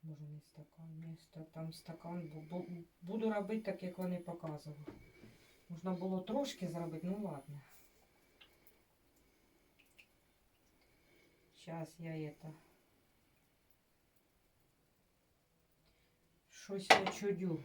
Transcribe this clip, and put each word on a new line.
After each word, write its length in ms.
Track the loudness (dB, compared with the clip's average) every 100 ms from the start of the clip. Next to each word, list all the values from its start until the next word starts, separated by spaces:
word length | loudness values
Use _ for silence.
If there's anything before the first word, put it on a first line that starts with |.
Може, 200 | -10 -10
не 160 | -10 -12
стакан, 600 | -14 -20 -20 -16 -12 -10
ні, 140 | -8
ста-, 320 | -10 -12 -12 -10
там 200 | -6 -6
стакан, 560 | -6 -10 -10 -4 -4 -4
бу-, 120 | -8 -4
бу-, 340 | -4 -2 -6 -8 _
буду 320 | -2 2 4
робити 380 | 4 2 0 0
так, 120 | -2
як 140 | -2 0
вони 200 | 0 0
показували. 680 | -2 -4 -4 -4 -8 -10 -10 -12 -18 -20 -20 -20 -20 -20 -12
Можна 220 | -6 -2
було 280 | 0 2 0
трошки 480 | 2 2 2 0 -2
зробити, 400 | -2 -2 -2 -2
ну 100 | 0
ладно. 380 | -2 -4 -8 -12 -12 -20 -20 -20 -20 -20 -20 -20 -20 -20 -20 -20 _ _ -20 -20 -20 -20 -20 -20 -20 _ -20 -20 -20 _ _ _ _ _ -20 -20 -20 -20 -20 -20 -20 -20 -20
Щас 460 | -18 -8 -6 -6 -6
я 120 | -6
это 420 | -2 -4 -6 -12 -14 -18 -20 -20 -20 _ _ _ _ _ _ _ _ _ _ _ _ _ _ _ _ _ _ _ _ _ _ _ _ _ _ _ _ -20 -20 -20 _ _ -20 _ -18 -4
щось 180 | -4 10
начудю. 720 | 10 10 2 2 2 2 0